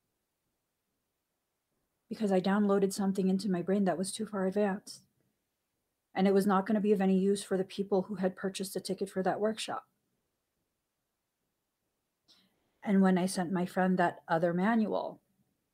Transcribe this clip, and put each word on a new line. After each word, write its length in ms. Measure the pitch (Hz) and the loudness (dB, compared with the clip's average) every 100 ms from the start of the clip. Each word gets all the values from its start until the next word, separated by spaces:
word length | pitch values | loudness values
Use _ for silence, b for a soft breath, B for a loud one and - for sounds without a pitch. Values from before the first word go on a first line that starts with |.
| _ _ _ _ _ _ _ _ _ _ _ _ _ _ _ _ _ _ _ _ - | _ _ _ _ _ _ _ _ _ _ _ _ _ _ _ _ _ _ _ _ -16
Because 240 | 220 208 | -4 0
I 80 | 185 | 2
downloaded 500 | 190 208 202 202 196 | 2 2 4 2 2
something 380 | 202 196 196 190 | 0 -2 0 0
into 200 | 190 202 | 0 -2
my 120 | 175 | -4
brain 240 | 170 202 185 | 0 0 0
that 120 | 156 | 0
was 140 | 190 | -4
too 140 | - 214 | -6 -6
far 200 | 202 190 | -4 -2
advanced. 580 | 202 202 202 - - _ _ _ _ _ _ _ _ _ _ _ - | 0 0 -2 -10 -20 _ _ _ _ _ _ _ _ _ _ _ 0
And 120 | 196 | 4
it 60 | |
was 120 | 196 202 | 4 4
not 200 | 190 196 | 2 2
gonna 160 | 214 | 0
be 100 | 208 | 2
of 100 | 202 | 2
any 160 | 190 190 | 4 2
use 260 | 196 202 | 2 0
for 140 | - 185 | -2 -4
the 60 | |
people 400 | 185 - 196 196 | -4 -6 -2 -2
who 120 | 185 185 | -2 -4
had 200 | 185 - | -4 -2
purchased 400 | 190 190 190 185 | -8 -6 -8 -8
a 40 | |
ticket 300 | - 185 196 | -8 -6 -6
for 140 | 190 | -4
that 160 | 185 165 | -2 -2
workshop. 460 | 214 220 - - - _ _ _ _ _ _ _ _ _ _ _ _ _ _ _ _ _ _ _ _ _ _ _ _ _ _ _ _ _ | -2 -4 -8 -10 -12 _ _ _ _ _ _ _ _ _ _ _ _ _ _ _ _ _ _ _ _ _ _ _ _ _ _ _ _ _
And 180 | 226 196 | 2 4
when 160 | 190 180 | 4 4
I 80 | 185 | 0
sent 260 | 190 175 | -4 -4
my 140 | 185 180 | -2 -2
friend 320 | 190 185 180 | 0 0 2
that 240 | 175 - - | 0 -2 -4
other 260 | 165 175 | 0 0
manual, 680 | 175 202 233 208 - - - _ _ _ _ _ | 0 0 2 0 -2 -6 -12 _ _ _ _ _